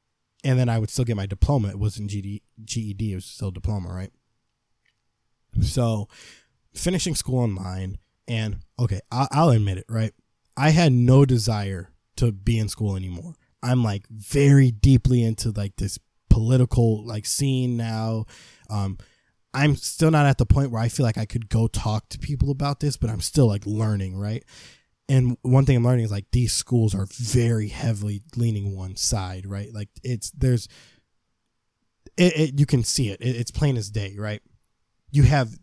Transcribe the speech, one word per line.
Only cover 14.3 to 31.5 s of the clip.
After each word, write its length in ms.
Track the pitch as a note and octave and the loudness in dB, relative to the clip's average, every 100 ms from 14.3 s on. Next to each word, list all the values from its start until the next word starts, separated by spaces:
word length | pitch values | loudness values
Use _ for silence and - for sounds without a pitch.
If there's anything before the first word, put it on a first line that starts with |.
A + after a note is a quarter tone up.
| C#3+ C#3 C#3 B2+ | 4 6 8 6
deeply 520 | G#2+ C#3 B2+ B2+ B2 | 4 6 6 4 2
into, 300 | A2+ G#2+ A#2 | 2 -2 -4
like, 240 | G2+ G2 - | -4 -6 -6
this 220 | F#2+ - _ _ - | -8 -8 _ _ 2
political, 760 | A2 A2+ C3 B2 A#2+ A2+ G#2+ A2+ | 4 4 4 4 4 2 0 -6
like, 180 | G#2+ | -8
scene 540 | - - C#3 B2+ B2+ A#2 | -6 -2 -2 -2 -2 -2
now. 480 | A2+ A2 A2+ A2 G#2+ - - _ - | -4 -4 -4 -4 -6 -12 -20 _ -8
Um, 300 | G#2 F#2+ F#2 - _ _ _ _ | -4 -4 -6 -14 _ _ _ _
I'm 200 | C3 D3 | 0 0
still 360 | - - - D#3+ | 0 -4 0 4
not 160 | D#3 C#3+ | 4 4
at 100 | C3 | 4
the 80 | |
point 260 | A#2 C#3 C#3 | 4 2 2
where 120 | A2+ | -2
I 60 | A#2 | -2
feel 160 | - | 0
like 120 | A#2 A2+ | 0 0
I 80 | |
could 240 | A2 A#2+ G#2+ | -4 -6 -2
go 180 | A2+ A2+ | 0 0
talk 440 | - G#2+ G#2+ - | -2 -2 -4 -6
to 80 | - | -10
people 320 | - C#3 C#3+ | -4 0 0
about 300 | C3+ C#3+ - | 0 -4 -2
this, 180 | D3 - | -4 -2
but 100 | A2+ | -4
I'm 140 | G#2+ | -4
still, 240 | - D3 A#2 | -2 4 4
like, 180 | G2+ | 2
learning, 540 | G#2 A2 A2 G2+ F#2+ F#2+ | -4 -2 0 -2 -4 -6
right? 260 | G#2 A2+ - - - _ _ _ - | -6 -8 -10 -20 -20 _ _ _ 0
And 300 | C3 B2 A#2+ | 2 2 0
one 240 | B2+ C3 | 2 4
thing 140 | C3+ B2 | 4 4
I'm 60 | |
learning 200 | B2 B2 | 4 2
is, 60 | A2 | 0
like, 200 | G2+ - | -6 -2
these 220 | B2 A#2 | 0 0
schools 420 | - - A#2+ A2 | -2 -2 0 0
are 120 | F#2+ F#2+ | 0 -6
very 580 | - A#2 B2+ A#2 A2 G#2+ | -8 -2 0 2 0 -4
heavily 520 | - A#2 G#2 G#2 G2+ - A#2+ | -6 -4 -4 -6 -8 -8 -4
leaning 400 | A#2 G#2 G2+ F#2+ | -2 -2 -4 -8
one 200 | F#2 F#2 | -10 -6
side, 500 | - A2 F#2 F#2 G2 | -4 -2 -4 -10 -10
right? 260 | G2+ G2+ | -10 -10
Like, 160 | G#2+ G2+ - | -12 -12 -10
it's, 260 | A#2 A#2 - | -8 -6 -8
there's, 360 | - C3 A#2+ - - - _ _ _ _ _ _ | -2 0 0 -2 -18 -20 _ _ _ _ _ _